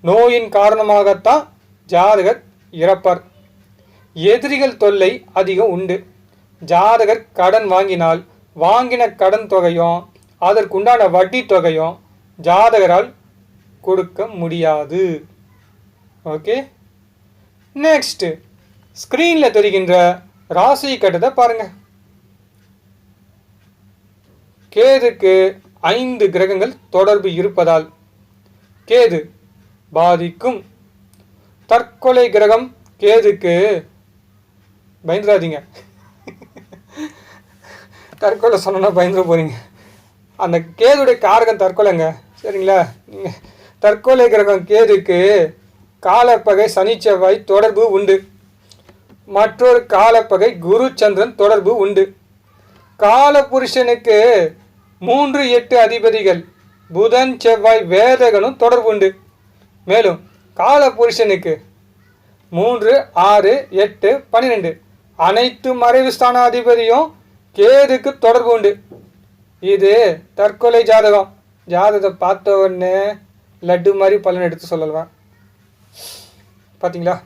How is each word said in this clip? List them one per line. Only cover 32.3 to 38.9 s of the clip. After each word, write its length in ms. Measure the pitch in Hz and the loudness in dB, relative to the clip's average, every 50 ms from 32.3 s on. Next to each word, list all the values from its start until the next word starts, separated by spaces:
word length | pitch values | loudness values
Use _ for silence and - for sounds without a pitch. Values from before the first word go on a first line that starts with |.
| 185 | 2
கிரகம் 320 | 214 214 208 220 226 254 254 - _ _ _ _ _ | 2 2 4 2 0 0 -6 -16 _ _ _ _ _
கேதுக்கு, 500 | 202 202 220 226 220 208 202 - - 175 170 175 196 214 202 165 - _ _ _ _ _ _ _ _ _ _ _ _ _ _ _ _ _ _ _ _ _ _ _ _ 160 | 0 2 2 4 4 2 -2 0 -2 -2 -2 0 0 -2 -2 -4 -8 _ _ _ _ _ _ _ _ _ _ _ _ _ _ _ _ _ _ _ _ _ _ _ _ -6
பயந்துடாதீங்க, 500 | 170 202 202 202 208 190 165 165 156 143 - _ _ - - _ _ _ _ _ _ _ _ - - _ - _ _ - _ _ - _ _ _ _ 294 302 302 - _ - - - - _ _ _ _ _ - - - - _ _ - - _ - - | -6 -4 0 0 0 0 0 -4 -10 -10 -14 _ _ -20 -20 _ _ _ _ _ _ _ _ -20 -20 _ -20 _ _ -20 _ _ -20 _ _ _ _ -16 -16 -16 -16 _ -20 -20 -20 -20 _ _ _ _ _ -20 -20 -20 -20 _ _ -20 -20 _ -14 -4
தற்கொலை 340 | 214 202 - 202 214 233 220 185 180 | -4 -2 -2 0 0 0 0 0 -4
சொன்னா 240 | 190 196 190 190 208 | -4 -4 -2 -2 0